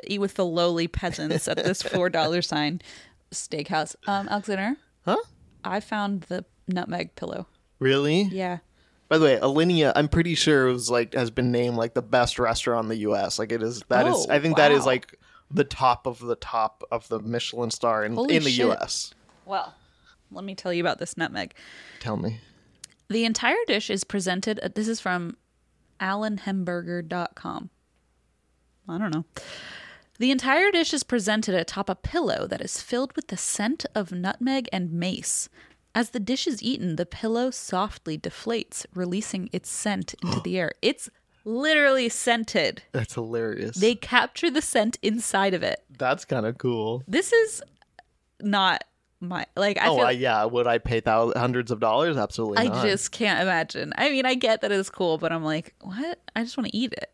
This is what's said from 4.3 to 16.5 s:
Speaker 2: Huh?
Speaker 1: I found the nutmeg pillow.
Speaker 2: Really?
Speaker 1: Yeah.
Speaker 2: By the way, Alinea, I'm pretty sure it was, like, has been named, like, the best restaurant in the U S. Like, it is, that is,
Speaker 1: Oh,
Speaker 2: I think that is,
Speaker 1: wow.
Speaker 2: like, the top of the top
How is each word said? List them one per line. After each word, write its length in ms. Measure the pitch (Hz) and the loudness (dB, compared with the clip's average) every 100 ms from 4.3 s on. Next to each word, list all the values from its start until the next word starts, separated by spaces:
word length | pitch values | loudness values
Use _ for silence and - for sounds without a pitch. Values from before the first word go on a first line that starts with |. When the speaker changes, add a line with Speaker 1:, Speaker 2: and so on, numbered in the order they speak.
| 208 214 190 208 294 _ _ | -4 -2 -2 -2 -4 _ _
Speaker 2:
Huh? 140 | - 403 466 _ - _ | 0 0 -2 _ -20 _
Speaker 1:
I 160 | - 196 | -4 -4
found 420 | - 214 202 196 | -2 -4 -2 -4
the 220 | - 180 - _ - | -6 -8 -8 _ -6
nutmeg 480 | 180 - 175 170 - | -4 -4 -4 -6 -8
pillow. 320 | - 185 175 _ _ - | -8 -8 -12 _ _ 0
Speaker 2:
Really? 440 | 131 139 143 170 | 2 4 4 2
Speaker 1:
Yeah. 360 | 202 190 180 175 - _ _ _ - | 2 -2 -4 -6 -12 _ _ _ 2
Speaker 2:
By 100 | 160 | 6
the 60 | 151 | 8
way, 120 | 117 | 6
Alinea, 540 | 135 147 175 170 143 - | 4 4 6 6 6 4
I'm 120 | 151 | 4
pretty 260 | 165 170 156 | 4 2 2
sure 320 | 160 143 127 | 4 6 6
it 60 | |
was, 160 | 123 110 | 2 2
like, 240 | 120 117 | 0 2
has 160 | 131 117 | 0 -2
been 220 | 120 123 | 2 2
named, 240 | 120 120 117 | 2 2 0
like, 160 | 117 | 0
the 80 | 127 | -2
best 380 | 113 123 120 - | 2 4 4 2
restaurant 460 | 117 113 123 117 110 | 0 2 0 0 0
in 40 | |
the 60 | 113 | 0
U 180 | 104 101 | 0 2
S. 220 | 95 - | 0 -2
Like, 140 | 110 | -2
it 100 | 117 | -2
is, 220 | 110 123 - | -2 -4 2
that 180 | 123 320 | 4 4
is, 80 | 285 | 2
Speaker 1:
Oh, 100 | - | 2
Speaker 2:
I 60 | 147 | 2
think 180 | 160 156 | 4 6
that 140 | 147 | 8
is, 80 | 143 | 6
Speaker 1:
wow. 40 | 135 | 4
Speaker 2:
like, 320 | 127 - - _ - - | 0 -2 -20 _ -20 -2
the 120 | 143 | 0
top 440 | 139 - 131 123 131 | 0 2 2 2 -2
of 120 | 117 | -6
the 160 | 120 113 | -4 -6
top 460 | - | -4